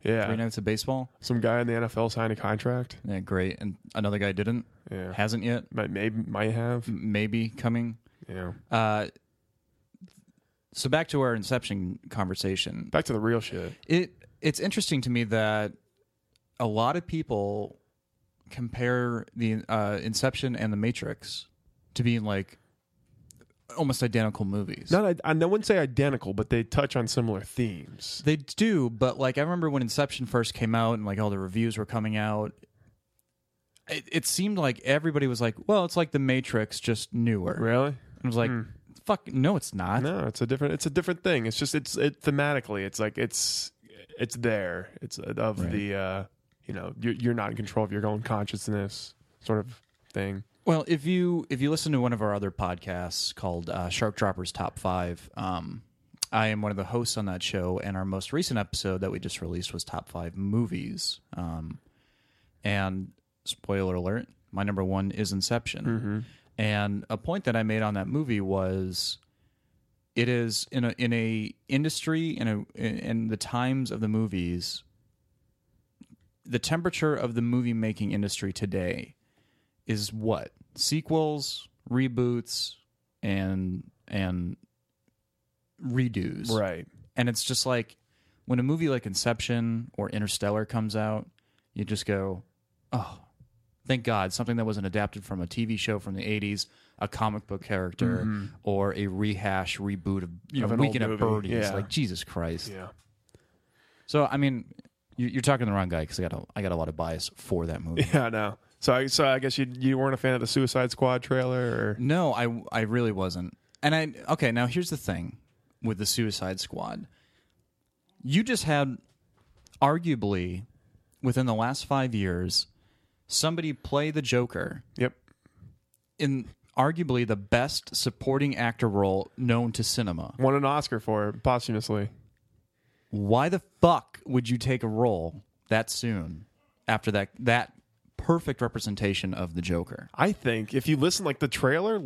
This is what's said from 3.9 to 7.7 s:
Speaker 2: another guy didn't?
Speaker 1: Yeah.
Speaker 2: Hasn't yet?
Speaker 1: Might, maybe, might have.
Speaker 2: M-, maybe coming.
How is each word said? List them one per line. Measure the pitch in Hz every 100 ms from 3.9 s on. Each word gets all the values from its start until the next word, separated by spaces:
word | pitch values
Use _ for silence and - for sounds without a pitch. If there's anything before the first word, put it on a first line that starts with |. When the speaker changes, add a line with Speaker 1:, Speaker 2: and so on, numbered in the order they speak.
| -
Speaker 2:
another | 104 101
guy | 101
didn't? | 92 104 120 - _ -
Speaker 1:
Yeah. | 95 90
Speaker 2:
Hasn't | 90 104 113
yet? | 113 120 -
Speaker 1:
Might, | - -
maybe, | 98 110 110
might | - 98 110
have. | 113 117 120 113
Speaker 2:
M-, | 98 107
maybe | 104 107 113 113
coming. | - 120